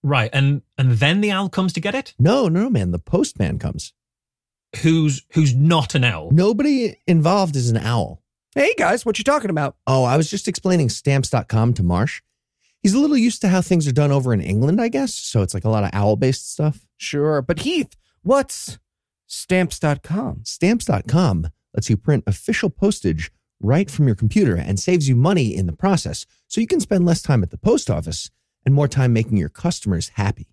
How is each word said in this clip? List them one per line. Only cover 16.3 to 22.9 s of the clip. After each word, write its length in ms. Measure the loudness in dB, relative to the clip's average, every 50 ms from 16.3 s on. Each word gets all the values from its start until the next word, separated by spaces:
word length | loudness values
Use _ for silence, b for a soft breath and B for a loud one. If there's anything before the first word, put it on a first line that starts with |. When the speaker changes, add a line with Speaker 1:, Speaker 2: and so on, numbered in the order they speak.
| 0 -2 -8 -14
Speaker 2:
stuff. 340 | -6 -2 -2 -2 -2 -4 _ _ _
Speaker 3:
Sure. 440 | _ -12 -6 -4 -2 0 0 0 -2
But 180 | -2 -2 -4 -4
Heath, 360 | -2 -2 -2 -2 -4 -4 -8 _ _ _ _ _
what's 560 | _ 0 2 2 0 -2 -8 -12 -12 -14 -16 -16 _ _ _ _ _ _ _ _ _
stamps 540 | _ -14 -14 -4 0 0 0 2 0 -2 -2
dot 240 | -2 -2 -2 -2 _
com? 380 | -6 -6 -4 -4 -6 -10 -10 -12
Speaker 2:
Stamps 420 | -14 -6 0 2 2 2 2 0
dot 220 | -2 -2 -2 0
com 400 | 0 2 2 4 2 2 0 -2 -6 -8 _ _ _ -6
lets 160 | -6 0 0
you 80 | -2
print 260 | 0 _ 0 0 0 0
official 420 | -2 -4 -4 -2 -4 -2 -2 -2 -4
postage 600 | -2 0 0 0